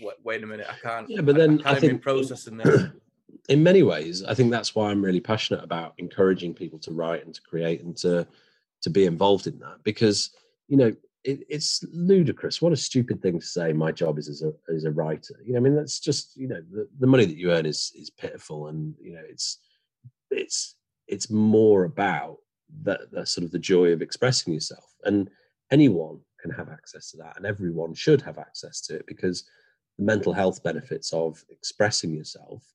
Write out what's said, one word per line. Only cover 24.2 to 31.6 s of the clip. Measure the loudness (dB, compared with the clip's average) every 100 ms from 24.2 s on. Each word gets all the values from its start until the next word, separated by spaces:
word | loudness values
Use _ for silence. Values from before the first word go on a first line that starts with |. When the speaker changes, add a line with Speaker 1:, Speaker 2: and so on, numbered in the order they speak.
| -2 0 -2
Speaker 2:
yourself, | -6 -6 -14 _ _
and | -2 0 -2 _ _ _ _
anyone | 6 6 4 -2 -10 _ _
can | -12
have | -12 -12
access | -18 -20 -20 -20
to | -20
that, | -20 -12
and |
everyone | -8 -6 -6 -6 -8
should | -4 2 2
have | 2 -12
access | -18 -18 -16 -14
to | -12
it, | -12 -14
because | -6 -4 -4 -10 _ _ _ _ -6
the |
mental | -2 0 0
health | 0 0 -2
benefits | -6 -8 -8 -10 -6
of | -4 -4 -6 _
expressing | _